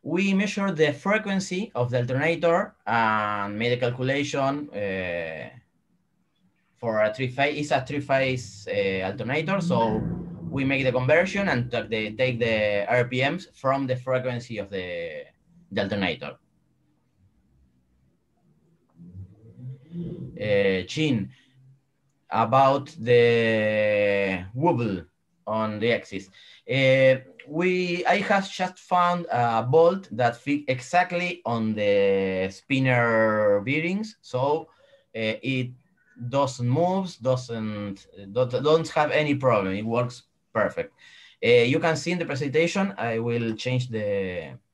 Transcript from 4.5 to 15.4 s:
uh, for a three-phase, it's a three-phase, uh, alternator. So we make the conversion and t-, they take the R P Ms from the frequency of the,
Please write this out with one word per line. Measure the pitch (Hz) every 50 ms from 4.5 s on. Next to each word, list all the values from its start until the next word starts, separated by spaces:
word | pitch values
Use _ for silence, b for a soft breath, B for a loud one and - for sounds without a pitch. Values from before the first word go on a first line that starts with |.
| 143 147 147 -
uh, | - 101 104 98 95 95 92 90 87 87 82 80 80 76 60 57 - 120 _ _ _ _ _ _ _ _ _ _ _ _ _ _ _ _ _ _ _ _ _ _ _
for | _ 120 113 110 107 107
a | 107 107
three-phase, | - 131 123 123 143 139 147 151
it's | 147 147 147
a | 147 135 131
three-phase, | - 147 143 139 - 135 135 135 131 127 123 - - - - -
uh, | - - - - 98 95 95 95 95
alternator. | 101 - 110 117 139 160 - 190 196 196
So | 170 - 127 120 113 113 - - - - - - - - - - - -
we | 127 135 135
make | 135 139 135 131
the | 131
conversion | 120 127 127 135 151 170 185 190 - 202 202
and | 180 139 120 120 123
t-, | - 117 107 104 113
they | 110 110 107
take | 110 113 127 127 120
the | 113 120 117 110 107 107 104 104 101 101 98
R | 120 123 120
P | 123 127 123
Ms | 131 143 165 180 - - _
from | - - 131 135 139 139
the | 127 127
frequency | 123 - 131 127 127 127 127 120 117 - - 113
of | 104 95 95
the, | 101 95 90 90 87 85 85 82 76 73 71 - _ _